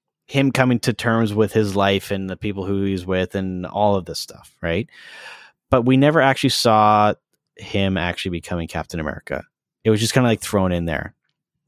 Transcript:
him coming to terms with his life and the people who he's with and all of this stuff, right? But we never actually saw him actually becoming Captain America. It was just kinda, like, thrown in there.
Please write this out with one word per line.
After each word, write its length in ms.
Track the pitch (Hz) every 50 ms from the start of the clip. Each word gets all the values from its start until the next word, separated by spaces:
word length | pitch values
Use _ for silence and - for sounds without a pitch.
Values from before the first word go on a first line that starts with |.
| _ _ _ _ _
him 260 | - - 139 139 135
coming 260 | - - 127 127 123 113
to 120 | - 127
terms 420 | 110 - - 120 113 113 113 104 101
with 180 | 107 110 95
his 240 | - 113 107 98 95
life 340 | 101 98 98 98 95 - -
and 200 | 101 95 98 95
the 60 | 92
people 280 | - - 104 95 98 90
who 200 | 98 101 98 98
he's 200 | 98 98 92 87
with 300 | 92 92 92 92 - -
and 320 | 98 95 92 92 90 90
all 300 | - - 101 104 104 101
of 100 | 95 85
this 120 | - 78 -
stuff, 380 | - - - - - - _ -
right? 260 | - 85 82 98 - - - - - - - - - - - - - - _ _ _ -
But 120 | 131 123
we 140 | 117 127 131
never 240 | 131 139 151 156 160
actually 300 | 135 135 131 - - 127
saw 640 | - - - 117 110 107 107 107 107 104 104 104 - _ _ _ _ _ _ _ _
him 400 | - - - - 101 98 95 95
actually 340 | 85 87 87 87 - - 95
becoming 380 | 87 82 - - 90 85 82 -
Captain 320 | - 80 - - - 82
America. 440 | 76 71 - - - - 69 - - _ _ _ _ _ _ _ -
It 60 | 113
was 100 | 110 104
just 140 | 113 113 -
kinda, 140 | 135 127 117
like, 120 | 110 -
thrown 320 | - - - 98 95 90
in 140 | 87 85 85
there. 280 | 82 78 - - - _ _ _ _ _ _ _ _ _ _ _